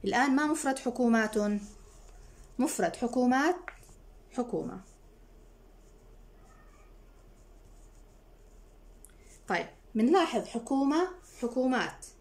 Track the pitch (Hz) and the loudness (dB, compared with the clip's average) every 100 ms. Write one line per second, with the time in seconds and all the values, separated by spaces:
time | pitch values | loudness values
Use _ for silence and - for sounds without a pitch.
0 | 196 226 269 269 302 311 269 262 254 240 | 0 2 2 2 2 0 -2 -2 -4 0
1 | 247 226 214 214 208 208 - - - - | 2 2 2 0 -2 -2 -6 -18 -20 -20
2 | - - - - - - 240 - 175 - | -20 -20 -20 -20 -18 -4 -2 0 -2 -2
3 | 233 247 247 262 302 359 - - - - | -2 2 2 4 2 0 -6 -18 -20 -20
4 | - - - - 240 170 135 185 - - | -20 -20 -12 -6 -4 -4 -6 -10 -16 -20
5 | - - - - - - - - - - | -20 -20 -20 -20 -20 -20 -20 -20 -20 -20
6 | - - - - - - - - - - | -20 -20 -20 -20 -20 -20 -20 -20 -20 -20
7 | - - - - - - - - - - | -20 -20 -20 -20 -20 -20 -20 -20 -20 -20
8 | - - - - - - - - - - | -20 -20 -20 -20 -20 -20 -20 -20 -20 -20
9 | - - - - - 175 165 - - 214 | -20 -20 -20 -20 -4 -4 -4 -12 -8 0
10 | 233 370 330 233 - 233 233 269 277 302 | 4 6 4 0 -4 -8 -2 0 2 2
11 | 370 - - - 233 247 254 254 170 - | 0 -4 -20 -8 -4 0 0 0 -2 -8
12 | - - | -20 -20